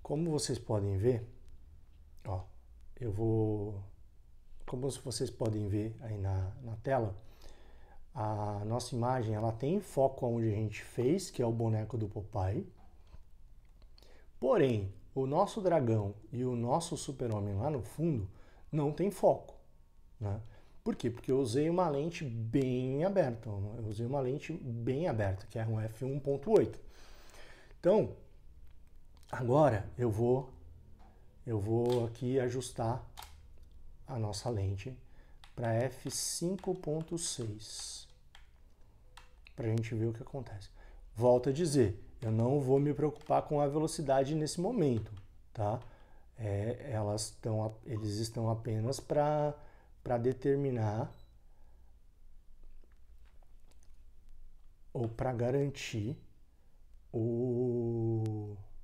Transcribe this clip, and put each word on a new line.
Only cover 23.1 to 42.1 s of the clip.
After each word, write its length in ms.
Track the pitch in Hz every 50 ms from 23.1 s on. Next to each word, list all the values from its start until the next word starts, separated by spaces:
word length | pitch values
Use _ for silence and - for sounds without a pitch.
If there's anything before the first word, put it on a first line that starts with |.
| 202 196 165 131 117 113 -
eu 400 | 113 104 98 98 107 107 127 113
usei 180 | 107 107 95 120
uma 140 | 117 139 143
lente 320 | 135 123 135 156 - -
bem 560 | 160 - - 131 117 117 117 120 131 139 170
aberta, 400 | 175 135 107 104 95 92 95 -
que 100 | - -
é 80 | 117 110
um 140 | 113 113 110
F 240 | 107 110 110 - 135
um 160 | 131 135 143
ponto 320 | - 139 139 139 - 208
oito. 300 | 226 185 120 - - - - - - - - - - - - - - - - - - - - - - -
Então, 340 | - 170 202 214 156 101 - - - - - - - - - - - - - - - - - - - - - - - -
agora 580 | - - 131 117 123 147 156 139 113 98 95 - -
eu 140 | - 123 117
vou, 380 | 101 107 117 120 127 131 139 - - - - - - - - - - - - - - - - - - - -
eu 100 | 123 113
vou 480 | 107 95 107 113 117 120 120 123 123 117
aqui 320 | 117 113 - 131 123 127
ajustar 640 | 135 123 123 123 131 123 - - - 117 113 120 120 - - - - - - - - - - - - - - - - - - - - -
a 140 | - 135 120
nossa 300 | 110 104 101 95 - 131
lente 440 | 123 104 98 98 101 95 - 131 131 - - - - - - - - - - - -
pra 180 | - 120 113 113
F 380 | 113 123 160 180 - - 139
cinco 640 | - - - - - - 170 175 196 180 - 190 185
ponto 420 | 185 - 156 151 160 160 - 170
seis, 920 | 165 - - - - 120 110 104 107 - - - - - - - - - - - - - - - - - - - - - - - - - - - - - - - - - - - - - - -
pra 140 | - 123 113
gente 260 | 110 113 113 113 120
ver 120 | 110 110
o 60 | 117 113
que 80 | 113
acontece. 480 | - - - 139 123 - 104 98 - - - - - - - - - - -
Volto 320 | 107 117 123 123 123 123
a 60 | 139 135
dizer, 500 | 143 180 160 139 147 120 98 98 - - -